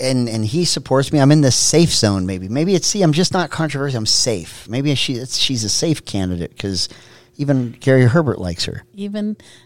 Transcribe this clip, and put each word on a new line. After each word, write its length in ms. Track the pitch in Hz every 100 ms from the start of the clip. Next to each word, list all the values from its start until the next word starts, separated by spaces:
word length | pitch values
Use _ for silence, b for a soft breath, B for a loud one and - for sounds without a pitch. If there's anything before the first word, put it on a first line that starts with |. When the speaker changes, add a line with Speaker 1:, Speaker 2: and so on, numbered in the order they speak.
Speaker 1:
and, 280 | 131 127 120
and 160 | 110
he 200 | 107 160
supports 480 | 170 151 - 131 135
me, 80 | 151
I'm 100 | 139
in 120 | 151
the 100 | 135
safe 420 | - - 151 175
zone. 320 | - 107 98 92
Maybe, 220 | 92 92
maybe 260 | 127 175
it's, 140 | 185 -
see, 140 | 208
I'm 100 | 165
just 200 | 147 175
not 180 | 185 170
controversial. 480 | - 156 139 139 120
I'm 80 | 107
safe. 600 | - 127 98 78 - -
Maybe 240 | 120 143 135
she, 160 | -
it's, 240 | 120 127 -
she's 240 | - 123
a 60 | 104
safe 360 | - 170 147
candidate 540 | - 101 92 87 82 -
'cause 300 | 98 92 - b b b b -
even 320 | 143 131 120
Gary 320 | - 135 131
Herbert 340 | 123 165 143 95
likes 280 | 90 85 -
her. 180 | - -
Speaker 2:
Even 420 | 202 202 208 208 214 b b